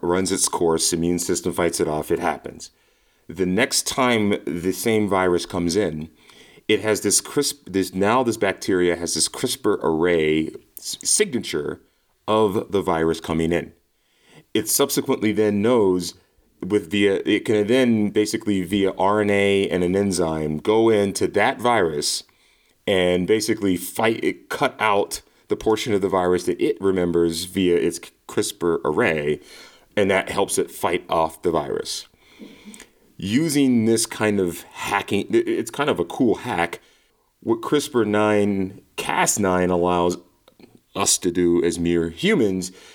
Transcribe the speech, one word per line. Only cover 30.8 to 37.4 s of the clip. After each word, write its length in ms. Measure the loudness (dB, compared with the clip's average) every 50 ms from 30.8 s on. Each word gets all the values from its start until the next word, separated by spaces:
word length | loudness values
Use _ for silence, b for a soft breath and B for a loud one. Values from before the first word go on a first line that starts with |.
| -4 -2 -2 -2 -2 -2
off 320 | 0 0 0 -2 -4 -4
the 100 | -4 -2
virus. 560 | -2 -2 -2 -4 -6 -6 -6 -6 -10 -10 -12 _ _ B B B B B B B B B B -20 B B B B B B B B B
Using 720 | -10 -4 0 0 0 0 2 2 2 4 4 4 4 4
this 180 | 2 2 2 0
kind 340 | -2 -4 -2 0 0 2 2
of 240 | 0 0 -2 -6
hacking, 640 | -12 -16 -14 -10 -6 -2 -2 -2 -2 -2 -2 -2 -2 2
i-, 120 | 0 0 2
it's 240 | 0 -2 -4 -4 -6
kind 180 | -4 -4 -2 0
of 100 | 0 -2
a 60 | -2
cool 320 | -4 0 0 2 2 2
hack. 440 | 0 -2 -6 -2 -2 -2 -2 -4 -10 b b b b b b b b b b b _